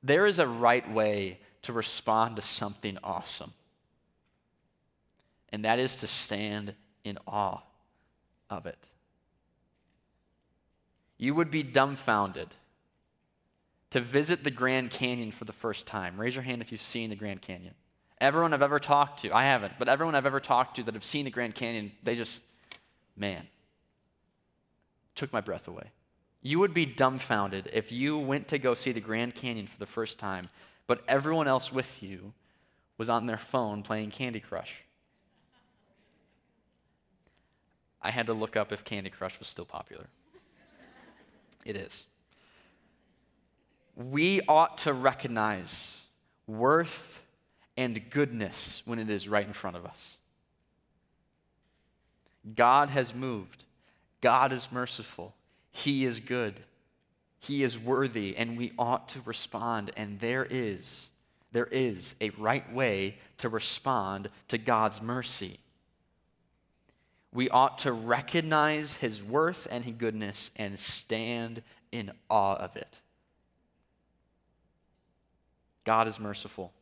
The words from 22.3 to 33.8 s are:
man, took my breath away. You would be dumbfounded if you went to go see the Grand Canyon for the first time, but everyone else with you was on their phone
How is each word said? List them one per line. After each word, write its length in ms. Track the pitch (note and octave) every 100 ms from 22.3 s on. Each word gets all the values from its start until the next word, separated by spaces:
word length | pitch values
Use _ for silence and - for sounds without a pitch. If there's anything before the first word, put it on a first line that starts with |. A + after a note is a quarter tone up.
| - _ _ _ - _ _ _ -
man, 300 | G2+ F2+ C#2 _ _ _ _ _ _ _ _ _ _ _ _ _ _ _ _ -
took 180 | C#3
my 80 | A#2
breath 260 | G2+ E2 -
away. 220 | F2 - _ _ _ _ _
You 180 | C3+ D#3
would 140 | G3
be 120 | E3+ D3+
dumbfounded 840 | A#2 C3 C3 - A2 G2 F#2+ F#2
if 180 | A2 G#2+
you 260 | A#2+ C#3 D3+
went 300 | C3+ C#3 -
to 80 | D3
go 160 | B2+
see 200 | A#2+ C3
the 80 | A2+
Grand 340 | G#2 A2 A#2+ -
Canyon 320 | B2+ A2+ G2
for 100 | -
the 80 | G2+
first 320 | - A2 -
time, 300 | G2+ F#2+ F2+ - - _ -
but 160 | B2 -
everyone 440 | C3+ C#3+ D#3+ D3
else 240 | C3 -
with 280 | C3 B2+ -
you 300 | F#2+ F#2 G2 - _ _ _ _ _ _
was 120 | A#2
on 160 | A#2 A#2
their 120 | A2
phone 460 | - C3 A2 G#2